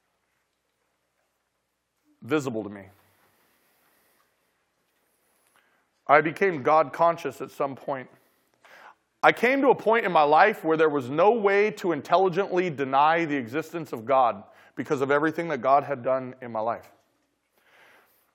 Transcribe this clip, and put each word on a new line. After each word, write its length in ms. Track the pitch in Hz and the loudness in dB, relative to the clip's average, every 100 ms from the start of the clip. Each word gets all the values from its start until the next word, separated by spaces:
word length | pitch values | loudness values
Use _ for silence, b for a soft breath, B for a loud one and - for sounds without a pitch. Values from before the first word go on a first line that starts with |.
| _ _ _ _ _ _ _ _ _ _ _ _ _ _ _ _ _ _ _ _ _ _ | _ _ _ _ _ _ _ _ _ _ _ _ _ _ _ _ _ _ _ _ _ _
visible 420 | 113 151 135 110 | -4 -4 -2 -6
to 60 | 101 | -8
me. 140 | 104 95 _ _ _ _ _ _ _ _ _ _ _ _ _ _ _ _ _ _ _ _ _ _ _ _ _ _ _ _ _ _ _ - | -12 -20 _ _ _ _ _ _ _ _ _ _ _ _ _ _ _ _ _ _ _ _ _ _ _ _ _ _ _ _ _ _ _ 2
I 140 | 147 | 4
became 420 | 156 135 196 160 | 4 0 -2 0
God 300 | 135 156 143 | 2 2 0
conscious 480 | - 170 165 139 - | 0 0 0 -8 -10
at 100 | 135 | -14
some 240 | - 143 | -6 -6
point. 360 | 131 - 135 127 _ _ _ _ _ B B B B _ _ | -6 -10 -10 -10 _ _ _ _ _ B B B B _ _
I 120 | 156 | 2
came 300 | 160 240 277 | 4 0 2
to 80 | 269 | 2
a 40 | |
point 320 | 196 208 226 196 | 2 2 0 2
in 60 | |
my 100 | 160 | 2
life 400 | 147 156 208 - | 4 6 4 2
where 120 | 160 160 | -2 2
there 120 | 156 | 2
was 220 | 143 120 | 0 -4
no 220 | 147 202 | 2 2
way 400 | 240 202 202 214 | 4 2 2 0
to 180 | 208 185 | -2 -4
intelligently 800 | 147 - 175 190 170 196 180 185 | -6 0 2 2 0 -2 -2 -2
deny 540 | 131 131 135 151 170 | -4 -2 2 2 2
the 100 | 165 | -2
existence 580 | 143 113 143 156 170 147 | -4 -4 -8 -8 -12 -10
of 140 | 127 110 | -10 0
God 380 | 131 120 101 - b b - | 2 2 0 -12 b b -14
because 240 | 127 143 | -6 -2
of 100 | 139 | 0
everything 380 | 147 160 156 170 | 2 0 -2 -6
that 100 | 135 | -4
God 240 | 131 139 | 2 2
had 220 | 139 135 | 2 -6
done 320 | 127 131 127 127 | -2 -4 -4 -12
in 120 | 120 | -10
my 80 | 113 | -6
life. 280 | 113 104 - _ _ _ _ _ _ b b b b b b b b | -6 -6 -12 _ _ _ _ _ _ b b b b b b b b